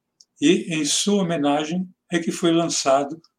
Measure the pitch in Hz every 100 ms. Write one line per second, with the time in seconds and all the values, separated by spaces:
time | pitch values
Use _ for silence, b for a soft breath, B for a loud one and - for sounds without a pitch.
0 | _ _ _ _ 143 196 - 160 147 -
1 | - 202 175 165 143 143 151 180 185 -
2 | _ 170 - - 175 165 165 - 139 135
3 | 143 - -